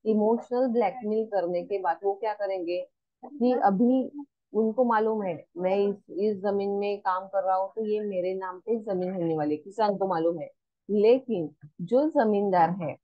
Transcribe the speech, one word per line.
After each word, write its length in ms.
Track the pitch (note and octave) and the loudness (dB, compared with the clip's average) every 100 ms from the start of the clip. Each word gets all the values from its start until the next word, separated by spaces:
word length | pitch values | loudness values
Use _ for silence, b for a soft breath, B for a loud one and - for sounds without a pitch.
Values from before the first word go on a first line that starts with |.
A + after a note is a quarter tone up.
| G#3+ | 0
Emotional 600 | G#3+ G#3+ A#3 - B3 C4 | 2 2 2 0 -2 0
blackmail 580 | A#3 G3+ - G#3 A3 A3 | 2 0 -2 -4 -4 -2
करने 360 | G3 F3 F3 | -2 -2 -4
के 160 | F3 G3 | -4 -4
बाद 200 | F3+ E3 | -2 -2
वो 100 | G3 | -2
क्या 200 | G3 A3 | -2 -4
करेंगे 540 | G#3 G3 F#3+ E3+ F3+ F3+ _ _ _ | -4 -4 -4 -4 -6 -8 _ _ _
कि 280 | B3 D4 A#3+ | -18 0 0
अभी 580 | B3 G3+ G3 A#3+ C4 - D4 C#4+ _ _ | 4 2 4 4 4 0 -8 -16 _ _
उनको 320 | G#3 A3 A3 | 0 0 2
मालूम 380 | B3 A3 A3 A3 | 2 2 2 0
है 220 | F#3+ D3 - E3+ | -4 -6 -10 -4
मैं 200 | F#3 G3 | 0 2
इस, 200 | G3+ G3+ - | 0 -2 -8
इस 260 | F3 G#3+ G3 | -2 -2 0
जमीन 340 | G3+ G3+ G3+ | -2 0 0
में 300 | G3+ G3+ G3+ | -2 -2 -2
काम 260 | G3 F#3 F#3+ | -2 -2 -2
कर 160 | G3 | -2
रहा 140 | F#3 F#3 | 0 0
हूँ 160 | F#3+ A3 | -2 -4
तो 80 | |
ये 160 | G#3+ G#3+ | -2 -2
मेरे 340 | G#3 F#3 F3+ | -2 -2 -2
नाम 240 | F#3+ F#3 F3+ | -4 -6 -10
पे 180 | - A3+ | -4 -4
जमीन 360 | G#3+ F#3 F3+ | -2 -2 -2
होने 240 | F#3+ E3 D#3+ | -2 -2 0
वाली 200 | D3+ D3+ | 0 -2
है, 60 | |
किसान 340 | G3 F#3+ G#3 F#3 | -6 -2 0 0
को 100 | F#3+ | 0
मालूम 320 | E3+ E3 E3+ | 2 0 -2
है। 120 | C#3 _ _ _ - | -10 _ _ _ -2
लेकिन 640 | G#3 G#3+ B3+ C4 G3+ D3+ - D3+ - | 4 4 4 2 -4 -4 -8 -20 -12
जो 280 | F3 B3 D#4 | 0 2 2
जमींदार 600 | D4+ A3 G3+ G3+ F3+ E3 | 2 2 2 2 4 2
है 260 | F#3+ D#3 - | 2 -6 -8